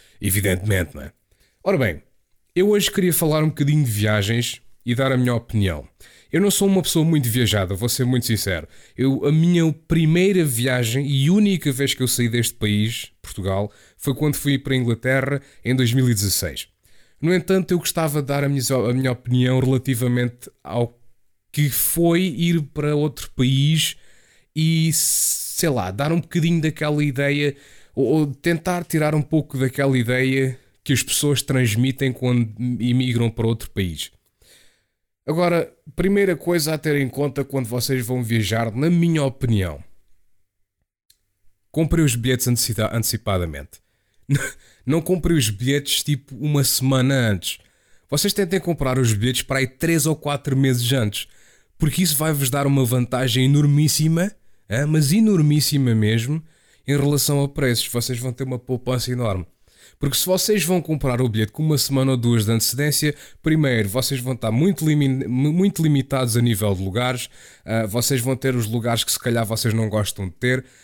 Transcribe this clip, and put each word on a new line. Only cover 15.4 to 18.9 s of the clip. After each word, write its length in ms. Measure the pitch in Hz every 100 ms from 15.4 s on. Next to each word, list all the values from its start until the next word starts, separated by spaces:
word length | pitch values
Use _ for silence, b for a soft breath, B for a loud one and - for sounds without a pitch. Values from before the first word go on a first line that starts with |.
| B B
em 120 | 117 131
dois 180 | 123
mil 160 | 123 127
e 40 |
dezasseis. 540 | 110 101 - 90 - - _ b b b b
No 120 | 156
entanto, 380 | 180 - 190 165
eu 80 | 175
gostava 420 | - - 160 151
de 60 | 139
dar 160 | 143
a 60 | 143
minha, 120 | 139
a 320 | 120 131 107